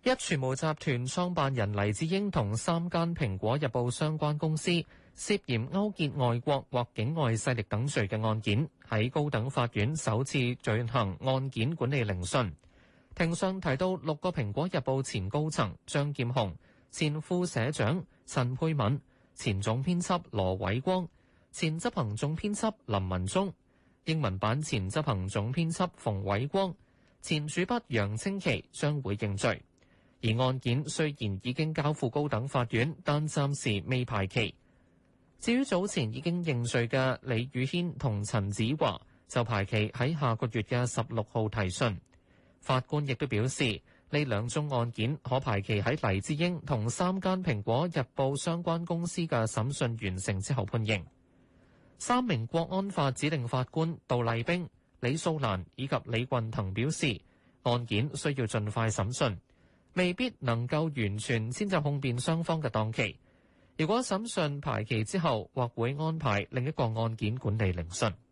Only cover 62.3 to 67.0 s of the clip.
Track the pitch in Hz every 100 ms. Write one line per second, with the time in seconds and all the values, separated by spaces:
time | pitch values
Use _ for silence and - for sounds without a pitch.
62.3 | 165 165 165 143 110 110 113 107 - _
63.3 | _ _ _ _ - 156 226 254 196 233
64.3 | 202 151 143 147 110 107 113 107 196 160
65.3 | 113 - - 120 - 120 143 160 160 147
66.3 | 101 - 131 127 156 120 110